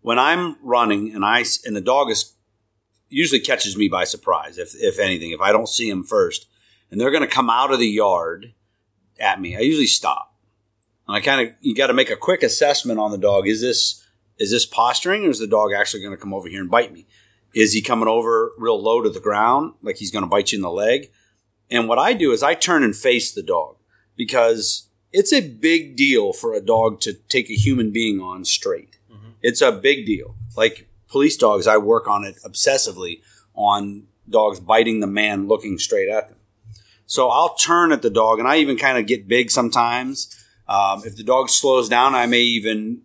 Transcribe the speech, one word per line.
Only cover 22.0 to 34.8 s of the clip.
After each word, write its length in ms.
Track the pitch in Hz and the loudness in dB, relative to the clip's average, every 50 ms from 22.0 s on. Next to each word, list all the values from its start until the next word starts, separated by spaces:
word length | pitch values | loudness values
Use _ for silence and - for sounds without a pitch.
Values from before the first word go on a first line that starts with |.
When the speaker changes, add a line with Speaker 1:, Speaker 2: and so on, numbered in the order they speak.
| 143 202 247 | 2 2 2
Speaker 1:
do 160 | 208 170 143 | 2 2 2
is 120 | 120 110 139 | 2 2 2
I 120 | 143 170 | 0 0
turn 300 | 165 - 170 180 160 139 | 0 0 0 2 2 2
and 100 | 113 101 | 2 0
face 360 | - - 131 123 120 113 - - | 0 0 2 2 2 0 -4 -6
the 100 | - 87 | -8 -4
dog, 340 | 82 92 85 78 - - _ _ _ _ _ _ _ _ | -2 -2 -2 -2 -4 -10 _ _ _ _ _ _ _ _
because 720 | - - 107 131 127 117 117 113 110 107 - - - - _ _ _ _ _ - | -10 -8 -2 0 2 2 2 2 0 -2 -4 -4 -6 -8 _ _ _ _ _ 0
it's 200 | 185 196 - - | 0 2 4 2
a 80 | 277 | 2
big 560 | 202 151 120 110 - 160 165 170 160 143 135 | 0 -2 -10 -2 0 0 0 0 -2 -4 -2
deal 360 | 120 139 139 131 117 104 98 92 | 0 2 4 4 2 2 0 -4
for 220 | - - 117 110 | -4 -6 -4 -4
a 60 | 104 | -4
dog 400 | 95 101 113 113 113 113 104 90 | 0 0 2 2 2 0 0 -2
to 140 | - 110 101 | -6 -8 -8
take 360 | - _ _ - 131 117 - | -10 _ _ -4 -4 -4 -2
a 40 | 113 | -2
human 360 | 104 104 107 135 123 113 110 | 0 0 2 2 0 0 -2
being 300 | 101 113 113 110 104 95 | -2 -2 -2 0 -2 -4
on 240 | 95 92 92 92 90 | -6 -8 -12 -10 -6
straight. 540 | - - - - 107 90 76 - _ _ _ _ _ | -4 -4 -4 -2 -4 -6 -6 -8 _ _ _ _ _
Speaker 2:
Mm-hmm. 200 | 113 104 104 113 117 _ - | -20 -20 -20 -20 -20 _ -2
Speaker 1:
It's 200 | 117 117 - 147 | -2 0 4 2
a 100 | 131 113 | 2 2
big 320 | 98 98 131 143 139 113 | 2 0 0 0 0 -2
deal. 300 | 104 107 87 64 - - - - - - | -4 -4 -6 -6 -12 -16 -16 -16 -14 -2
Like 320 | - 113 113 - - - _ _ _ _ _ | 0 0 0 0 -4 -20 _ _ _ _ _
police 280 | - 135 139 151 - - | 0 2 2 2 2 4
dogs, 280 | 131 110 104 101 107 | 2 2 2 2 2
I 120 | 110 107 107 | 4 4 4
work 280 | 104 104 117 113 - | 4 4 2 2 2
on 180 | 107 104 101 104 | -2 -4 -2 -4
it 120 | 98 95 - - | -8 -12 -14 -20
obsessively 800 | 107 98 - - 147 135 131 - - 95 95 92 87 85 82 _ _ _ _ _ _ _ | -14 -6 -2 0 2 2 2 0 -2 -6 -8 -10 -10 -12 -12 _ _ _ _ _ _ _
on 520 | - 104 104 101 104 101 101 101 101 - _ _ _ _ - | -2 0 2 2 0 -2 -6 -12 -14 -18 _ _ _ _ 0
dogs 320 | 110 110 107 107 101 95 | 2 2 2 2 0 -4
biting 400 | 92 - 110 113 | -2 2 4 4